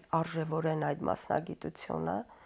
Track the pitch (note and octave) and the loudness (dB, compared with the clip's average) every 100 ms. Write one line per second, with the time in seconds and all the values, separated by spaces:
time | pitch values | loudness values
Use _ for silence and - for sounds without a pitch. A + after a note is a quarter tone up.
0 | - E3 E3 E3 D#3 D#3+ D#3+ D#3 D3 D3 | 0 0 2 0 0 0 2 2 2 0
1 | - - - - E3 - - - - D#3+ | 0 0 2 0 0 -6 -6 -8 -4 -2
2 | D#3+ G3 A#3+ - | 0 -2 -4 -12